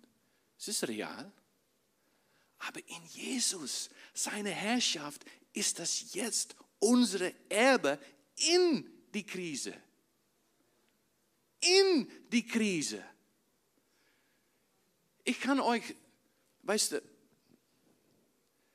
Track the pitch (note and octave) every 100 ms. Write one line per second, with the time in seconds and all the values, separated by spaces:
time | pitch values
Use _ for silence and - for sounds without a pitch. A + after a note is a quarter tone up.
0 | _ _ _ _ _ - - A3+ - G#2+
1 | D#2+ F2+ G3 - _ _ _ _ _ _
2 | _ _ _ _ _ - - - - -
3 | E3 - A#3 B3+ - F3+ B3 - - -
4 | - - - G#3 G3+ D#3 G3+ B3 - D#3+
5 | D3 - - - _ - - - E3 -
6 | - F3 A3 - - - - - G#3+ B3
7 | A3+ F#3 F3+ - - G#3 B3+ A#3+ D3 D3
8 | - - _ - D#4+ F4+ F4 A3+ - -
9 | _ G#3 - F#3 F3 C3 G2+ E2+ _ _
10 | _ _ _ _ _ _ _ _ _ _
11 | _ _ _ _ _ _ E4+ F#4+ G4 D#4+
12 | F3 - - A#3 - A#3 G#3+ E3+ C3+ G#2
13 | - - _ _ _ _ _ _ _ _
14 | _ _ _ _ _ _ _ _ _ _
15 | _ _ - B3 A#3 C4+ A#3 A#3 - -
16 | _ _ _ _ _ _ - G#3+ - D3
17 | - - _ _ _ _ _ _ _ _
18 | _ _ _ _ _ _ _